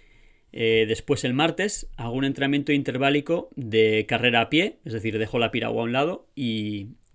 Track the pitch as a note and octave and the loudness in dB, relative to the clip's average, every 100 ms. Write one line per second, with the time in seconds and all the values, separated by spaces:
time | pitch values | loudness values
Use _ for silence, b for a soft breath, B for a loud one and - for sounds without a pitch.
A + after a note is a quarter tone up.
0 | b b b b b - A2+ A2+ A2 A2 | b b b b b -2 4 4 4 0
1 | - C#3+ B2+ B2+ D#3+ E3 G3+ - - - | 0 0 0 2 0 0 -2 -4 -8 -8
2 | A#2 B2 C3+ C#3 C#3 C#3+ C#3 C#3+ C3+ B2 | -6 -2 -2 -2 0 0 0 0 0 0
3 | C#3 D3 C#3+ E3+ - - A#2+ A2 A2 G#2+ | 2 2 0 -2 -4 -10 0 4 4 4
4 | G#2+ A#2 A#2+ A#2 A2+ D3+ G3 - - A2 | 0 0 2 2 2 2 0 -4 -10 -6
5 | G#2+ G#2+ G#2+ B2+ A2+ A#2+ A2+ A#2 A#2 B2+ | -4 -2 -2 0 0 0 -2 -2 -2 -2
6 | D3 F#3 - - B2 A2 G#2+ G#2 G2 - | -2 -4 -12 -8 -4 -4 -4 -6 -10 -16
7 | _ | _